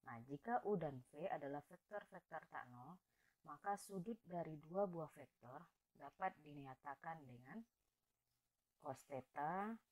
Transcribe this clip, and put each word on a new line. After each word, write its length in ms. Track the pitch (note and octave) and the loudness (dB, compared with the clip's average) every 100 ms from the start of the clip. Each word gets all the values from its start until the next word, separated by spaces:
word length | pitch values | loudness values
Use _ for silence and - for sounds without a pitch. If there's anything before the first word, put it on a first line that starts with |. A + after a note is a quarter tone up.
| - | -6
Nah, 120 | A#2 B2 | -8 -4
jika 360 | C#3+ - A#3 F#3+ | -4 4 6 8
U 80 | G#3 | 6
dan 240 | D#3+ C3+ - | 6 0 -8
V 160 | D3+ D#3 | -2 2
adalah 320 | D#3 C#3+ C#3+ - | 2 2 -2 -4
vektor-vektor 800 | F3 _ G#3 G3 F3 _ D#3+ E3 | -18 _ -6 -6 -14 _ -8 -6
tak 200 | D3+ B2 | -8 -8
nol, 280 | A#2+ C3 F#3 _ _ _ _ D#3+ | -10 -10 -12 _ _ _ _ -12
maka 320 | D3 F#3+ G3+ | -4 0 0
sudut 400 | - G3 F3+ A#3 - | 0 -2 -2 -4 -2
dari 320 | F3 D#3 D#3 | -2 -2 -4
dua 320 | D#3 F3+ G3+ | -2 4 4
buah 240 | E3 D#3 | 4 -4
vektor 480 | - C3 _ A#2 C#3 E3+ _ _ | -6 -16 _ -12 -12 -12 _ _
dapat 400 | - C#3 - F#3+ F#3 | -14 -14 0 0 0
dinyatakan 800 | D3+ D3 C#3 C3 - C#3 E3 D#3+ | -10 -8 -8 -6 -6 -6 -6 -8
dengan 400 | C3+ B2 B2+ A3+ A3+ _ _ _ _ _ _ _ _ _ _ _ | -8 -12 -10 -10 -10 _ _ _ _ _ _ _ _ _ _ _
cos 240 | D3 C3 - | -4 -4 -4
theta 720 | C3+ - - D3+ F3+ G#3 A3+ _ | -6 -4 0 2 4 2 -2 _